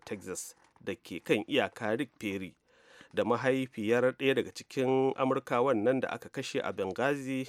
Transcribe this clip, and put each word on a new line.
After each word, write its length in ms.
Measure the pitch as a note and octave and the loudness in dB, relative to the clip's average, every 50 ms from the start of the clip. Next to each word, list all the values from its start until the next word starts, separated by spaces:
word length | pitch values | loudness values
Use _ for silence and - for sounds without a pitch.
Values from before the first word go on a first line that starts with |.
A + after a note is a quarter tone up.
| - | -8
Texas 500 | - A2+ G2 F#2+ F#2+ F2+ - - - - _ _ _ _ _ - | -10 -10 -10 -8 -10 -8 -8 -10 -12 -16 _ _ _ _ _ -8
da 100 | G2+ F#2 | -8 -8
ke 280 | - _ - F#2+ E2 - | -8 _ -10 -10 -10 0
kan 220 | - D3+ G#2+ - | 2 2 2 2
iyaka 480 | - D3 B2+ G#2 F2+ - - A#2+ G#2+ A2 | 2 2 2 2 0 -2 -4 -2 -2 0
Rick 220 | B2 D3 C3+ _ _ | -2 -2 -6 _ _
Perry, 360 | A2+ G#2 G2 G2 F#2 E2 - _ _ _ _ _ _ - - - - - - | -6 -4 -4 -4 -8 -10 -14 _ _ _ _ _ _ -20 -20 -20 -20 -6 -2
da 100 | G#2 G2 | 0 2
mahaifiyar 880 | G#2+ A#2+ A2+ - C3 C3+ C3 C3 B2+ - A#2 G#2 G#2+ A#2 B2 B2 B2+ C3 | 2 2 2 2 2 2 2 -2 -4 -6 -4 0 2 2 4 4 2 0
ɗaya 180 | - C#3+ C3+ C3+ | 2 2 2 2
daga 160 | A#2+ G2 F#2 | 2 0 -2
cikin 600 | - - - - - C3+ B2+ B2+ C3 C3 C3 C3+ - | -8 -14 -16 -6 -2 0 2 2 4 4 2 2 2
Amurkawan 640 | - C#3 C3 C3 C#3 - - C3 A#2+ B2 C#3 B2 G#2+ G2+ | 2 2 2 2 0 0 0 2 2 4 4 2 4 4
nan 160 | B2 C3 C3 | 2 2 2
da 80 | - - | 0 -2
aka 200 | - - - - | -4 -8 -10 -10
kashe 300 | - C#3+ C3 - - C3+ - | -10 -8 -8 -4 -4 -4 -4
a 100 | - F#2+ | -4 -2
Benghazi 720 | G2 G2 F#2+ F#2+ - B2 C#3 D3 C#3 C3 C3 C3+ C3 C3 | -2 -2 -2 0 0 0 0 0 -2 -4 -4 -4 -4 -6